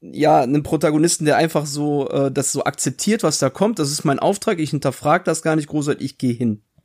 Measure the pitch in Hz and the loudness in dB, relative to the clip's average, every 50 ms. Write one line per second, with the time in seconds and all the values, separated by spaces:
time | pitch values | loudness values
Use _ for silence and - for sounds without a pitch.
0 | - - - - 151 147 156 156 131 120 143 151 147 - 160 151 170 156 151 151 | -20 -14 -4 0 2 4 4 4 4 2 2 0 0 0 0 2 2 2 2 4
1 | 156 175 - - 156 147 135 - 165 160 - 151 147 147 139 147 147 147 147 143 | 2 2 2 0 2 2 4 4 2 2 0 -2 -2 -2 -4 -4 -2 -2 0 0
2 | 135 - - 139 139 135 131 139 135 - - 139 - - - - - 135 127 - | -2 -2 0 0 0 0 0 -2 -2 -2 -4 -2 -4 -4 -4 -4 -4 -4 -4 -2
3 | - 208 208 - - 156 - - 143 131 - - 196 220 226 - 151 139 147 - | -2 0 0 2 2 0 0 0 0 -2 0 0 0 0 0 0 -2 -4 -4 -2
4 | - 143 139 - - 165 202 - - 226 208 160 156 143 - 139 - 139 127 - | -2 0 0 2 0 0 0 0 -2 -2 -2 -2 -2 -2 -4 -2 -2 -2 -4 -2
5 | - 147 160 180 175 180 160 - - 160 156 156 147 151 151 151 147 151 127 - | 0 0 0 2 2 0 -2 -2 0 0 0 0 -2 -2 -4 -4 -2 -2 -2 -4
6 | - 139 - - - 123 120 117 127 113 104 107 - _ _ _ _ | -4 -8 -8 -4 -2 -2 -2 0 0 -2 -2 -4 -8 _ _ _ _